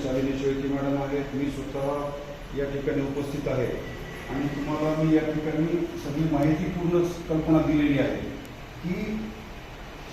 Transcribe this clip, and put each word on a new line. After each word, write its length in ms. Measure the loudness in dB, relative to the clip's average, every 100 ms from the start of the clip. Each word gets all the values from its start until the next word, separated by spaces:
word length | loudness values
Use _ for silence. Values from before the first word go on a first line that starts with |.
शालिनी 340 | 0 0 2 2
शेळके 300 | 0 0 0
मॅडम 340 | 0 0 0
आहेत, 320 | 0 -2 -2
मी 160 | -2 -2
स्वतः 1080 | -2 -6 -2 -2 -2 -4 -6 -8 -10 -8 -4
या 60 |
ठिकाणी 380 | -2 -2 0 0
उपस्थित 460 | 0 -2 -2 -2 0
आहे 220 | 2 0 -2 -6 -8 -10 -10 -6
आणि 180 | -2 -2
तुम्हाला 540 | -2 -2 0 2 4
मी 140 | 6 6
या 60 |
ठिकाणी 440 | 4 0 0 0 2 2 -2 -4
सगळी 240 | -4 0 2
माहिती 320 | 4 4 4
पूर्ण 400 | 0 0 2 2 2 -2 -2
कल्पना 300 | 0 6 6
दिलेली 400 | 6 4 4 4
आहे 220 | 2 0 -4 -8 -12 -14 -14 -8
की 340 | -4 -2 -2 -4 -6 -10 -12 -12 -12 -12 -12 -12 -12